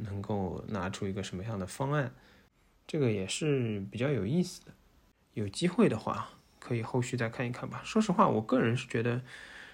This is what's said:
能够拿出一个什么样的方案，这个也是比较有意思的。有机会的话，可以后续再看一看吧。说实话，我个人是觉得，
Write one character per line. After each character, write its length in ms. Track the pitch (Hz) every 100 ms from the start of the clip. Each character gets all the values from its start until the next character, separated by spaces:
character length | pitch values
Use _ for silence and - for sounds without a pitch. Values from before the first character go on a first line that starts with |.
能 180 | 110 101
够 440 | 98 104 92 78 -
拿 220 | 104 90
出 160 | 98 101
一 60 |
个 100 | 98
什 140 | - 92
么 80 |
样 120 | 107 104
的 80 |
方 280 | 92 - 139
案， 200 | 147 127 - - - _ _ _ _ -
这 100 | 165
个 140 | 127
也 120 | 104
是 600 | 95 - 156 135 120 104 98
比 80 | 107
较 100 | 135
有 180 | 127 95
意 160 | 165
思 220 | 180 -
的。 80 | - - _ _ _ _ _
有 140 | - 101
机 200 | - 175
会 200 | 208 185
的 80 | 113
话， 340 | - 110 - - _ _
可 160 | -
以 80 | 117
后 180 | 113 127
续 160 | 120 120
再 120 | 113
看 180 | - 120
一 60 |
看 160 | 123 -
吧。 120 | -
说 180 | - 220
实 80 | 220
话， 180 | 180 175
我 120 | 110
个 200 | 110 127
人 160 | 117 120
是 120 | -
觉 140 | 117
得， 200 | 120 120 127 - - - -